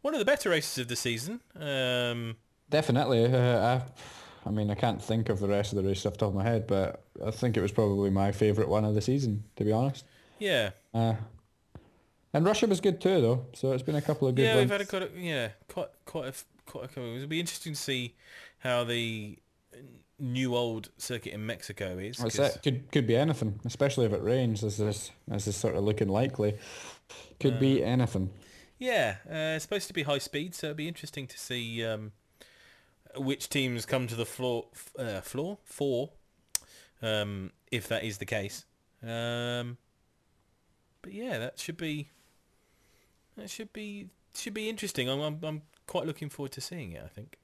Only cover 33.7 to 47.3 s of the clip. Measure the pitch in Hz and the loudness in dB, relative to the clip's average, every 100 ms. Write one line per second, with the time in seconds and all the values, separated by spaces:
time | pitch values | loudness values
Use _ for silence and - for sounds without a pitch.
33.7 | 120 - 131 123 113 113 - 127 117 - | -2 -2 -2 0 -4 -4 -2 0 0 -4
34.7 | - - - 120 98 - 127 165 202 - | -16 -18 -8 -6 -6 -6 -6 -6 -8 -14
35.7 | - 143 120 143 - _ _ _ - - | -2 0 0 -2 -10 _ _ _ -10 -10
36.7 | - - _ 113 107 104 101 95 _ _ | -20 -20 _ -2 0 0 -4 -10 _ _
37.7 | 120 104 113 110 98 92 107 101 - - | -4 -2 -2 -2 -6 -4 -4 -4 -10 -18
38.7 | _ _ _ 117 117 117 120 120 120 120 | _ _ _ -8 -6 -4 -4 -4 -4 -6
39.7 | 123 _ _ _ _ _ _ _ _ _ | -10 _ _ _ _ _ _ _ _ _
40.7 | _ _ _ - 196 247 143 120 - - | _ _ _ -16 -10 -6 -4 -6 -8 -10
41.7 | 170 165 151 143 _ _ _ _ _ _ | -6 -4 -4 -8 _ _ _ _ _ _
42.7 | _ _ _ _ _ _ - 208 - 220 | _ _ _ _ _ _ -16 -14 -12 -12
43.7 | - 214 202 185 _ _ - - 208 214 | -10 -10 -12 -14 _ _ -10 -8 -4 -4
44.7 | 220 202 - 127 135 151 151 156 156 - | -4 -6 -2 0 0 -2 -4 -6 -8 -12
45.7 | _ - 180 156 147 151 - 139 - - | _ -4 -2 -2 -6 -10 -8 -10 -8 -10
46.7 | 175 110 80 - - 127 | -10 -10 -12 -14 -16 -18